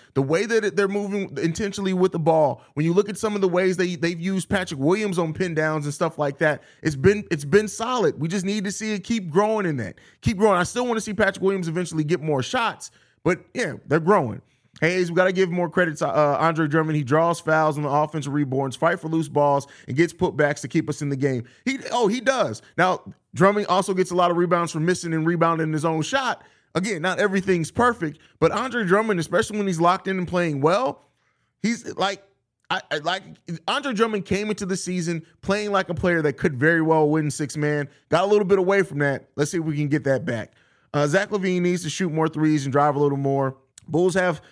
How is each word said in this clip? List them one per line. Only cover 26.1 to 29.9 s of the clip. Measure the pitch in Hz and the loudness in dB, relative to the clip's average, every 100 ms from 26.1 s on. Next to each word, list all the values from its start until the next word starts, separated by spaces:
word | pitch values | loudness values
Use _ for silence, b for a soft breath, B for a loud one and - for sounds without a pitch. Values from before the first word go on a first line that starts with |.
| 269 254 - b b b - | -2 -2 -6 b b b -6
Again, | 190 180 | -4 -2
not | 175 156 | -2 0
everything's | 202 196 190 175 156 | 0 0 0 0 0
perfect, | - 247 226 160 - b b | 0 0 0 -6 -8 b b
but | 165 | 0
Andre | 202 254 240 | 0 -4 -2
Drummond, | 190 196 220 185 | 2 2 2 -2
especially | 151 180 220 208 | 0 0 0 -2
when | 196 | -2
he's | 165 | 2
locked | 175 | 2